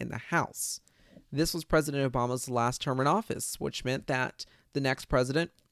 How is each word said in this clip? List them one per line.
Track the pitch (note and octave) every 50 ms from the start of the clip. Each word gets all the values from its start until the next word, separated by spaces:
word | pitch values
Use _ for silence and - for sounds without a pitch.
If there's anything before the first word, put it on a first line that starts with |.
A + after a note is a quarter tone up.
in | - A#2
the | - A#2
House. | - - E3+ E3 G#2+ - - - - - - - _ _ _ _ _ _ - - - -
This | - C#3 E3 - -
was | E3 -
President | - - D#3 D3 D3+ C#3+ C#3+ C3+ C3
Obama's | B2+ B2+ A#2+ B2 B2+ B2+ - C3+
last | B2 A#2+ A#2 A#2+ B2 -
term | - D3+ C3 C3
in | C3+
office, | C#3+ E3+ G#3+ A3+ - - - - - - -
which | - C#3+ - - -
meant | B2+ C3 C3+ - -
that | C#3 B2+ B2+ - - - - - _ _ _ _
the | - D3
next | C3+ C3 C3+ - -
president | - - B2+ B2+ B2+ C3+ D#3+ E3+ - _ _ _ _